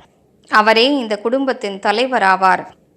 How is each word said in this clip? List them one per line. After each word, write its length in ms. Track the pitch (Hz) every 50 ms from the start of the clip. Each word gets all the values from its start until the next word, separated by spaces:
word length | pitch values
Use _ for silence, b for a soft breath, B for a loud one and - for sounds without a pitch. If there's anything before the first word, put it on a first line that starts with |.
| - _ _ _ _ _ _ _ _ -
அவரே 480 | 302 220 208 214 220 226 240 269 294
இந்த 220 | 277 233 214 208 202
குடும்பத்தின் 600 | - 233 247 269 277 262 247 247 - 202 196 196
தலைவராவார். 880 | - 214 202 226 262 262 262 226 196 190 185 180 190 185 180 175 - - - _ _ _ _